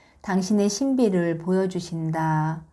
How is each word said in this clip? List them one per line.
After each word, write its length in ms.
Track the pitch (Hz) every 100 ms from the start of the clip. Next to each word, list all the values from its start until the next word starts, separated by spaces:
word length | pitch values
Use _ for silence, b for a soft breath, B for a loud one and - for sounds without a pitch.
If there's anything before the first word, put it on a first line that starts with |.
| B B
당신의 480 | - 185 185 208 202
신비를 680 | 202 277 262 226 185 170 165
보여주신다. 1200 | 165 185 190 180 175 165 160 160 160 156 156 160 -